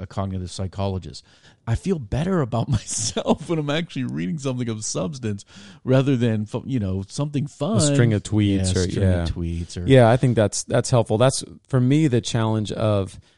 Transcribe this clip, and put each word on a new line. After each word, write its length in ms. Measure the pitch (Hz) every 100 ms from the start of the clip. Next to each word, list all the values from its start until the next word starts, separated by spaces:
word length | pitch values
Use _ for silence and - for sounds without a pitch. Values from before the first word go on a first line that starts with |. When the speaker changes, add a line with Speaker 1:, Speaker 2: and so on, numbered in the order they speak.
Speaker 1:
a 60 | 98
cognitive 420 | - 98 95 90
psychologist. 720 | - 95 - 98 95 80 - - _ - _
I 120 | - 117
feel 240 | 180 175
better 400 | 110 123 170 185
about 280 | 120 117 -
<laughs> 80 | 117
myself 720 | - - - - - - 147
when 120 | 160
I'm 100 | 143
actually 360 | 151 170 135 123
reading 320 | 139 175 160
something 300 | 135 123 117
of 160 | 110
substance 600 | 110 147 180 139 107 101 - - - -
rather 320 | 123 131 135 127
than, 300 | 120 110 107
fu-, 180 | 117 104
you 140 | 131
know, 240 | 95 95 95
something 400 | - 147 147 -
fun. 300 | - 147 226
Speaker 2:
A 40 |
string 320 | 147 139 117
of 100 | 104
tweets 500 | - 107 101 98 92
Speaker 1:
Yeah, 60 | 92
Speaker 2:
or, 100 | 90
Speaker 1:
string 160 | - 95
Speaker 2:
yeah. 140 | 87
Speaker 1:
of 80 | 85
tweets 480 | 90 85 85 85 92
or 60 | 90
Speaker 2:
Yeah, 240 | 131 113
I 60 | 127
think 180 | 127
that's, 300 | 113 101 -
that's 260 | - 123 -
helpful. 280 | 123 110 107
That's, 260 | 131 - - - _
for 100 | 131
me, 300 | 123 147 156
the 120 | 117
challenge 520 | - 120 110 110 104
of 480 | - 110 101 92 - _